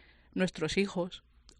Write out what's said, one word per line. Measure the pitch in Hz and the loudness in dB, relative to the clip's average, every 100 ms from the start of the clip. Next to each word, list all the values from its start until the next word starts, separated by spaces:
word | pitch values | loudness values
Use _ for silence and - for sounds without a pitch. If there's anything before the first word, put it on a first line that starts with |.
| - - - | -20 -20 -6
Nuestros | 190 185 - 160 190 | 0 0 0 0 2
hijos, | 196 185 180 - - _ - - | 0 0 -4 -6 -20 _ -20 -2